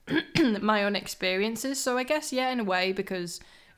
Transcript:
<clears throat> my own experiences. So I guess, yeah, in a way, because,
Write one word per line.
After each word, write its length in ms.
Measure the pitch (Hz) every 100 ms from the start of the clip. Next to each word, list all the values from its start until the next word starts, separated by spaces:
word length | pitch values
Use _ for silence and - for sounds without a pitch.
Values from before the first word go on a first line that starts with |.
| -
<clears throat> 540 | 302 - - 285 214
my 220 | 214 214
own 120 | 202 196
experiences. 840 | - - 185 185 214 226 269 269
So 180 | 262 247
I 60 |
guess, 300 | 254 302 302
yeah, 160 | 254 254
in 80 | 247
a 40 |
way, 280 | 208 185 185
because, 480 | 190 196 185 175 - - - -